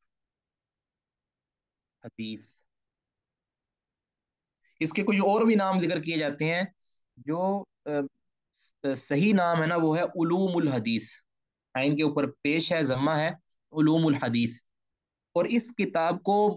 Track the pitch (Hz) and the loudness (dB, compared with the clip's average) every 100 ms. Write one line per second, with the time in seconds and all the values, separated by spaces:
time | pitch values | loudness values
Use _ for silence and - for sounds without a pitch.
0 | _ _ _ _ _ _ _ _ _ _ | _ _ _ _ _ _ _ _ _ _
1 | _ _ _ _ _ _ _ _ _ _ | _ _ _ _ _ _ _ _ _ _
2 | 117 - 110 110 - _ _ _ _ _ | -20 -12 -12 -12 -16 _ _ _ _ _
3 | _ _ _ _ _ _ _ _ _ _ | _ _ _ _ _ _ _ _ _ _
4 | _ _ _ _ _ _ _ - 156 202 | _ _ _ _ _ _ _ -8 -6 -2
5 | 196 196 196 208 220 208 190 185 170 175 | 0 2 2 2 4 4 2 0 0 -2
6 | 156 160 147 143 156 170 190 _ _ _ | -4 -4 -4 -2 -2 -2 -4 _ _ _
7 | _ - 123 165 185 196 - _ 147 147 | _ -18 -6 -2 -2 -2 -6 _ -6 -4
8 | 139 _ _ _ _ _ - _ 139 131 | -4 _ _ _ _ _ -20 _ -6 -6
9 | - 147 202 196 175 170 156 170 160 160 | -2 2 4 4 2 2 0 0 0 0
10 | 175 175 165 175 190 170 156 127 113 113 | -2 -2 0 2 0 0 0 -2 -2 -2
11 | - - _ _ _ _ _ 127 139 151 | -4 -12 _ _ _ _ _ -2 0 0
12 | 151 147 135 - 143 160 156 170 139 127 | 0 0 -4 -4 -2 -2 0 0 0 0
13 | 143 156 160 185 _ _ _ 156 151 165 | 0 0 -2 -6 _ _ _ 2 4 4
14 | 160 139 123 120 117 - _ _ _ _ | 2 2 0 0 0 -4 _ _ _ _
15 | _ _ _ 170 185 233 - - 190 165 | _ _ _ -2 2 0 -2 -4 -4 0
16 | 165 175 - 202 208 | -2 -2 0 2 2